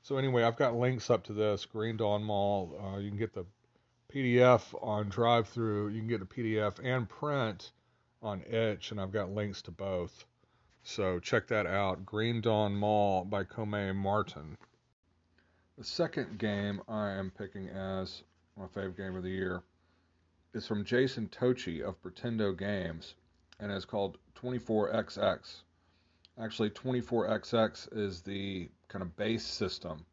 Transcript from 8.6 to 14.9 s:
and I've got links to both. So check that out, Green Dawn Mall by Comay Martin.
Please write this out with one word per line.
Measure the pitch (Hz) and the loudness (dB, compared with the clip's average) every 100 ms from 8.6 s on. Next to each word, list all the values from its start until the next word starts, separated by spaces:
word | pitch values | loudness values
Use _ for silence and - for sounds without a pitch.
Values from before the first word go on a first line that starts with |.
| 113 101 - | 2 0 -6
and | 104 | -6
I've | 95 | -2
got | 104 92 | -2 -2
links | 101 104 95 | -2 -2 -4
to | - | -12
both. | 82 98 92 85 - - _ _ _ _ _ | -8 -2 -2 -4 -10 -20 _ _ _ _ _
So | - - 95 90 | -10 0 0 0
check | - 117 - | 2 0 2
that | 110 87 | 0 2
out, | 98 98 92 95 | 2 0 -2 -4
Green | 104 113 117 | -2 0 2
Dawn | 113 107 104 101 | 2 4 4 2
Mall | 104 107 101 95 | 2 4 4 2
by | 92 101 95 | 0 -4 -4
Comay | - 107 104 98 98 | -6 -4 -2 -2 -2
Martin. | 98 104 101 - 76 - - _ _ | 0 0 -2 -8 -14 -16 -20 _ _